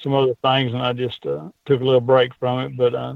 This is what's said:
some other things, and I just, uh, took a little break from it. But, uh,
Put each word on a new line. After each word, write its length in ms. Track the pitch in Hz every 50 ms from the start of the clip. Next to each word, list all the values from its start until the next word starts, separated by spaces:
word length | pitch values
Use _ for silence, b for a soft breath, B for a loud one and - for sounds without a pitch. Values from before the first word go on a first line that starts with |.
some 140 | - 139 139
other 200 | 139 135 131 120 -
things, 320 | - 135 131 135 135 120 117
and 80 | 123
I 120 | 127 123 123
just, 340 | 120 127 120 113 - -
uh, 240 | 139 139 147 156 170 - _ _
took 140 | - 139 123
a 40 | 127
little 160 | 131 131 127
break 320 | 120 123 131 131 123 123 123
from 240 | - - 127 123 127
it. 160 | 131 139 135
But, 180 | 127 123 123 123
uh, 200 | 131 123 127 135